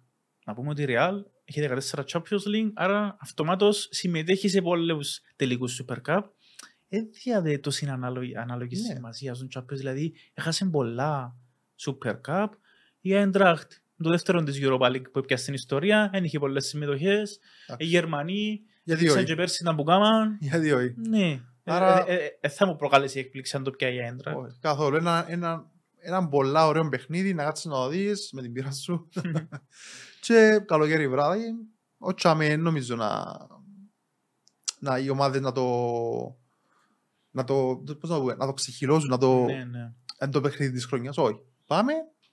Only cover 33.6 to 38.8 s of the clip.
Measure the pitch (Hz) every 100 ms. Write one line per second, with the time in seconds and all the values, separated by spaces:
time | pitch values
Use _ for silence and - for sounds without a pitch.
33.6 | - - - _ _ _ _ _ _ _
34.6 | - - 139 131 135 135 139 135 135 127
35.6 | 127 120 120 117 117 120 123 127 _ _
36.6 | _ _ _ _ _ _ _ 131 127 139
37.6 | 127 127 139 147 165 165 131 117 139 139
38.6 | - 120